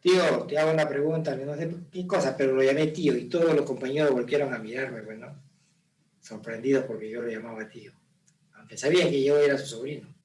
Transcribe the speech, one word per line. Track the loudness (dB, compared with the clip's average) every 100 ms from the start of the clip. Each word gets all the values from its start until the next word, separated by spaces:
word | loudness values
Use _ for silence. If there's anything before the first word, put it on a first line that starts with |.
"Tío, | 6 4 4 2 0
te | 0
hago | 2
una | 2 2
pregunta", | 0 0 0 -2 -4
no | -6 -6
sé | -6 -8 -12
qué | -10 -2
cosa, | 0 0 0
pero | 0
lo | 4
llamé | 4 4 0
tío | 0 0 0
y | -2
todos | 2 4
los | 4 0
compañeros | -4 -4 0 2
voltearon | 2 0 0 -2
a | -4
mirarme, | -8 -8 -8 -10
pues, | -14 -16
¿no? | -16 -20 -20 _ _ _ _ _ _ _
Sorprendidos | -18 -14 -10 -6 0 0 0
porque | -8 -10
yo | -8
lo | -8
llamaba | -8 -10 -12 -14
tío, | -16 -20 _ _ _ _ _ _
aunque | _ -20 -4
sabían | 2 4 4
que | 2
yo | 4 4
era | 4 2
su | -4
sobrino. | -10 -10 -10 -14 -20